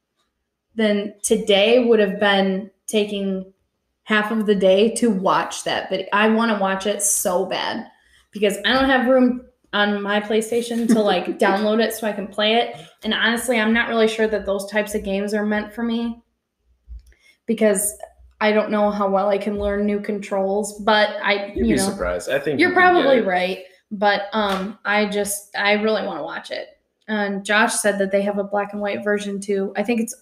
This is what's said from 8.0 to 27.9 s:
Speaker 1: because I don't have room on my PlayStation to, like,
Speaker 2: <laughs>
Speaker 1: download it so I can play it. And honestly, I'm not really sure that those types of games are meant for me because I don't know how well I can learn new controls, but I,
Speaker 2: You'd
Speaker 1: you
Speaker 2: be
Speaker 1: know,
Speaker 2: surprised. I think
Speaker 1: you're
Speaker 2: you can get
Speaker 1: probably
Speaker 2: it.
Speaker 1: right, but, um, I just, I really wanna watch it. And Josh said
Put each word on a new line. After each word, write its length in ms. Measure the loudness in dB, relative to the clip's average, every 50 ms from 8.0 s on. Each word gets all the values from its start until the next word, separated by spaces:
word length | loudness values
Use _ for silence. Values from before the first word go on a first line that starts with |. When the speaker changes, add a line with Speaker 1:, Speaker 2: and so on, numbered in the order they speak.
| _ _ _ _ _ _ -6
Speaker 1:
because 260 | -2 0 0 0 0 -2
I 60 | 0 0
don't 160 | 2 2 2
have 160 | 2 2 4
room 400 | 4 4 4 4 2 0 -2 -8 -16 _ _ _ _ -2
on 300 | 0 0 0 0 -2 -2
my 180 | -2 -2 -2
PlayStation 680 | 0 0 0 -2 0 0 -2 -4 -4 -2 -4 -2 2 2
to, 120 | 4 4
like, 380 | 4 2 0 0 -2 -4 -2 0
Speaker 2:
<laughs> 0 |
Speaker 1:
download 440 | 2 2 2 2 0 0 2 2 2
it 100 | 0 -2
so 120 | -4 -6
I 60 | -6 -4
can 140 | -6 -8 -8
play 260 | -4 -2 0 2 2
it. 200 | 2 0 -2 -6 -14 -18 -20 _ _ -6
And 120 | -4 -2
honestly, 440 | 0 0 0 0 0 0 0 0 2
I'm 140 | 2 2 2
not 160 | 2 0 0
really 200 | 2 2 2 2
sure 180 | 2 0 0 0
that 160 | 0 -2 -2
those 240 | -2 -4 -4 -4 -4
types 240 | -4 -4 -2 0 2
of 80 | 2 2
games 300 | 2 2 -2 -2 -2 -2
are 140 | -2 0
meant 260 | 0 -2 -2 -4 -6 -8
for 100 | -6 -4
me 400 | -4 -2 -2 -4 -4 -6 -10 -14 _ _ _ _ _ _ _ _ _ _ _ _ -18 -18 -18 -18 _ _ _ _ _ _ _ _
because 500 | -4 0 2 2 2 2 0 -2 -6 -8 -10 -16 -20 _ _ -20 -18 _ -2
I 120 | 0 2 2
don't 180 | 2 0 0
know 200 | 0 0 0 0
how 180 | 0 0 0 0
well 200 | 0 0 2 0
I 100 | 0 0
can 200 | -2 -4 -4 -4
learn 280 | -2 -2 -2 -2 0
new 140 | -2 -2 -2
controls, 760 | -4 -4 -6 -6 -6 -4 -4 -2 -2 0 -2 -2 -4 -4 -8 -6
but 300 | 0 2 2 4 2 2 0 -2 -2
I, 240 | -2 -2 -2 -4 -6
Speaker 2:
You'd 80 | -4
Speaker 1:
you 60 | -2 0
Speaker 2:
be 160 | 2 2 2
Speaker 1:
know, 80 | 0 0
Speaker 2:
surprised. 380 | -2 -4 -4 -4 -4 -4 -4 -2
I 100 | -4 -2
think 220 | -2 -2 0 2
Speaker 1:
you're 100 | 2 2
Speaker 2:
you 40 | 4
can 80 | 4 6
get 80 | 6 6
Speaker 1:
probably 260 | 4 4 4 4 4
Speaker 2:
it. 80 | 2
Speaker 1:
right, 320 | 2 0 0 0 -2 -4 -6 -10 -16 _ _ _ -12
but, 320 | -6 0 2 2 2 0 -2 -4 -4
um, 460 | -2 -2 0 -2 -2 -4 -6 -10 -8 -4
I 220 | -2 0 0 0
just, 480 | 0 0 -2 -4 -4 -6 -10 -10 -10 -6
I 160 | -2 0 0 2
really 320 | 2 2 0 0 -2 -2
wanna 160 | -4 -6 -8 -8
watch 260 | -8 -10 -10 -10 -10
it. 180 | -10 -10 -10 -12 -18 _ _ _ _ _ _ -6
And 360 | -4 -2 -2 -2 -4 -4 -2
Josh 300 | 0 2 2 2 2 0
said 240 | 0 0 0